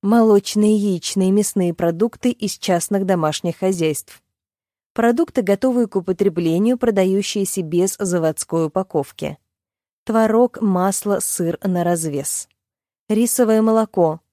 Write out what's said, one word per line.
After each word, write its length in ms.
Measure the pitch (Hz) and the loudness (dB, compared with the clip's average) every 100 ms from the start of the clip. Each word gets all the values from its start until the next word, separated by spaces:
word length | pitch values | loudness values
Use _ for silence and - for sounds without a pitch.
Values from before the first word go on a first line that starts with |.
Молочные, 720 | 196 233 226 202 - 208 214 214 | 2 4 6 4 2 0 2 2
яичные, 560 | 202 180 - - 190 | 0 -2 -4 0 2
мясные 420 | 196 208 - 180 | 2 0 0 -2
продукты 560 | 165 170 165 226 - 247 | 0 -2 0 -2 -2 -4
из 260 | 240 208 - | -4 -6 -8
частных 480 | - 175 - 202 190 | -2 -2 0 -4 0
домашних 520 | 185 156 151 175 165 | 0 0 -2 -6 -4
хозяйств. 640 | 190 185 160 147 - - _ _ _ _ _ _ _ | -2 0 -2 -4 -10 -20 _ _ _ _ _ _ _
Продукты, 480 | - 226 240 339 - | 0 0 2 0 -2
готовые 460 | 196 202 262 247 226 | 0 0 2 0 0
к 80 | 196 | -2
употреблению, 840 | 180 185 196 165 165 170 214 247 | -4 -2 0 0 0 2 0 0
продающиеся 840 | - 202 190 190 202 214 196 - | 0 2 2 0 -2 -4 -4 -4
без 340 | 165 175 190 - | -2 0 0 -2
заводской 680 | 196 175 160 156 - 165 160 | -2 0 0 -2 -4 -2 -2
упаковки. 720 | 185 190 156 139 - 151 147 _ _ _ _ _ _ | -2 -4 -4 -4 -8 -10 -10 _ _ _ _ _ _
Творог, 580 | - 220 220 220 240 - | -4 0 2 4 2 0
масло, 580 | 214 185 185 190 208 196 | 0 0 0 -2 -2 -4
сыр 380 | - - 170 170 | -4 -4 -4 -4
на 200 | 196 180 | -4 -2
развес. 680 | 175 175 160 143 139 - - _ _ _ _ _ _ | 0 0 -2 -6 -6 -8 -10 _ _ _ _ _ _
Рисовое 540 | 220 233 - 233 220 | 0 0 2 2 4
молоко. 580 | 220 220 220 - 170 156 _ | 4 2 0 0 0 0 _